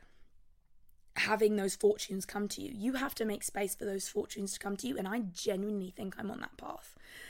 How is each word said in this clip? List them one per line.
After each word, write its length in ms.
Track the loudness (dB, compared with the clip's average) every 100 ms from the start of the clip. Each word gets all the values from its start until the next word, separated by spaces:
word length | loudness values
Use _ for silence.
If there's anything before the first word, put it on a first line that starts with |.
| -20 -20 -20 -20 -20 -20 _ -20 -20 -20 -8 0
having 420 | 2 6 6 6
those 180 | 2 6
fortunes 500 | 6 6 0 -4 -4
come 220 | -2 -2
to 140 | -4
you. 100 | -6
You 200 | -2 0
have 200 | 0 -2 0
to 100 | 0
make 180 | 0
space 320 | -2 0 -2 -2
for 100 | -2
those 220 | -2 -2
fortunes 460 | -2 -2 -4 -4
to 60 | -4
come 180 | -4 -2
to 100 | -2
you. 100 | -2
And 100 | 0
I 120 | -2
genuinely 720 | -2 -2 0 0 0 -2 -4
think 240 | -6 -8 -6
I'm 140 | -6
on 80 | -6
that 180 | -10 -10
path." 400 | -10 -10 -14 -20 -18 -16